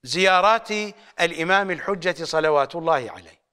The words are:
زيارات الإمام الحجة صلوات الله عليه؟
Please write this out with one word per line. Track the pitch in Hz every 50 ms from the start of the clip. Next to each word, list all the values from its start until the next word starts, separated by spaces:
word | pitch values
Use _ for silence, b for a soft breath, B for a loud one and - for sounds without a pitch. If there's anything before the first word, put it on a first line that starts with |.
زيارات | - 127 135 170 190 190 185 180 185 208 226 226 226 - 214 214 214 208 196 B B B B -
الإمام | 175 170 165 156 160 175 190 196 202 190
الحجة | 180 156 - - 202 185 160 185 175 - 165
صلوات | - - 160 156 156 151 143 139 131 -
الله | 170 160 165 160 139 123 107
عليه؟ | - - - - _ _ _ _